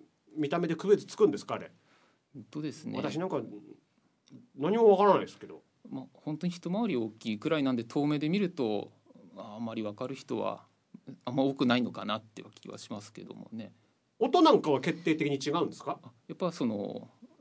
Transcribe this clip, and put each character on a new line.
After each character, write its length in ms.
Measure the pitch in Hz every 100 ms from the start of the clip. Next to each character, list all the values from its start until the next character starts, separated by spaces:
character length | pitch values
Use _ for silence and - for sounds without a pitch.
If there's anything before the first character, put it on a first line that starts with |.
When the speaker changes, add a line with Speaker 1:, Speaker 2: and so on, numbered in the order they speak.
| - _ _ 156
Speaker 1:
見 120 | 151
た 100 | 175
目 80 | 165
で 80 | 170
区 140 | 190
別 160 | 202 -
つ 100 | -
く 100 | 214
ん 60 |
で 60 | 104
す 80 | -
か、 80 | 107
あ 40 |
れ？ 120 | 82 _ _ _ _ _ _ 135
Speaker 2:
え 40 |
っ 20 | 107
と 100 | 151
で 80 | 151
す 100 | -
ね。 140 | - 107
Speaker 1:
私 200 | 147 151
な 80 | 185
ん 40 |
か、 120 | 156 107 - - - _ _ _ _ _ - - -
何 200 | 151 226
も 140 | 226
わ 60 | 190
か 80 | 202
ら 60 |
な 60 | 151
い 20 |
で 60 | 92
す 120 | -
け 80 | -
ど。 160 | - _ _ -
Speaker 2:
ま 120 | 135
あ、 40 | 131
本 240 | - 151 151
当 60 | 180
に 60 |
一 180 | 175 170
回 180 | 196 233
り 80 | 127
大 120 | 110
き 220 | 107 120
い 60 | 104
く 100 | 156
ら 80 | 160
い 60 |
な 80 | 135
ん 60 | 120
で、 80 | 117
遠 200 | 147 147
目 140 | 147
で 80 | 151
見 100 | 196
る 120 | 180
と、 420 | 170 113 104 - _ _ - - -
あ 200 | 113 107
ま 140 | 117
り 80 | 113
わ 120 | 104 104
か 100 | 127
る 60 |
人 240 | 135 - 113
は、 280 | 104 101 - _ _ - - 90
あ 80 | -
ん 40 | 139
ま 80 |
多 120 | 135 135
く 100 | 131
な 120 | 123
い 40 |
の 100 | 117
か 100 | -
な 140 | 104 110
っ 40 |
て 200 | - -
い 40 | 101
う 40 |
気 160 | 107 -
は 100 | 107
し 120 | -
ま 80 | 107
す 140 | 104
け 100 | 104
ど 100 | 95
も 140 | 107 104
ね。 180 | 110 101 - _ _ _ _
Speaker 1:
音 220 | 254 359
な 100 | 320
ん 100 | 214
か 100 | 160
は 100 | 135
決 220 | 180 170 175
定 100 | 151
的 140 | 143
に 80 | 139
違 140 | 147
う 140 | 165 -
ん 20 |
で 60 | -
す 60 |
か？ 180 | - 170
Speaker 2:
あ、 80 | - _ -
や 80 | 156
っ 20 |
ぱ 140 | 180
そ 140 | 160 127
の、 440 | 104 98 - - _ - _